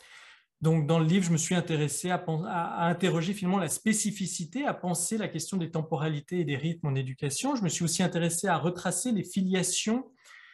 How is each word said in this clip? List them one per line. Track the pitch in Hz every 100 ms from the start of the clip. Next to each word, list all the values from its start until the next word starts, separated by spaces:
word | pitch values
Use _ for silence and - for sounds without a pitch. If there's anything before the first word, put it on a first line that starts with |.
| - - - - _ _
Donc, | 156 160 147
dans | 165
le | 160
livre, | 190 170
je |
me | 165
suis | - 180
intéressé | 170 156 151 - 180
à | 180
pen-, | 170 160 180
à, | 175 170 -
à | 170
interroger | 175 185 160 165
finalement | 202 180 196
la | 156
spécificité, | - 214 214 208 - 185 - 165 254 277
à | -
penser | 180 170 - 220
la | 190
question | 156 - 196
des | 165
temporalités | 160 156 143 156 147 - 180
et | 151
des | 135
rythmes | 160 170 151
en | 135
éducation. | 131 131 147 - 262 269
Je |
me | 180
suis | -
aussi | 165 -
intéressé | 180 180 165 170 196
à | 160
retracer | 160 180 185 175 254
les | 208
filiations | - 202 185 185 180 - 214 240 - _ - - -